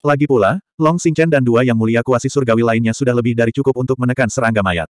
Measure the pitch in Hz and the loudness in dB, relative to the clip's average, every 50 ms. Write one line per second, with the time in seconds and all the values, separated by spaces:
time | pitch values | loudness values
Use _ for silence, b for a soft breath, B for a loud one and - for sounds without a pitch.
0 | - 143 147 139 147 139 135 117 98 95 139 196 _ _ _ - 156 151 170 175 | 2 0 0 0 2 2 2 2 2 2 0 -2 _ _ _ 0 0 0 0 2
1 | - 170 156 160 160 170 156 139 127 120 117 117 127 127 117 110 110 110 117 117 | 0 -2 0 0 0 2 2 2 2 2 2 2 2 2 2 0 0 0 0 0
2 | 113 - 127 120 - 131 - 143 135 117 113 113 117 117 113 113 117 113 110 - | 0 0 0 0 0 -2 -2 -2 0 0 0 2 2 0 0 0 0 -2 -2 -2
3 | 143 123 120 120 113 123 120 113 117 113 - 139 139 139 131 123 131 127 135 127 | -2 0 0 0 0 -2 0 0 -2 -2 -2 -2 -2 -2 0 -2 -2 -4 -2 -2
4 | 127 123 127 135 131 107 - 135 123 113 117 107 98 95 87 85 80 - _ | -2 -2 0 -2 -2 -2 -2 -2 -2 0 0 0 -2 -2 -2 -4 -6 -8 _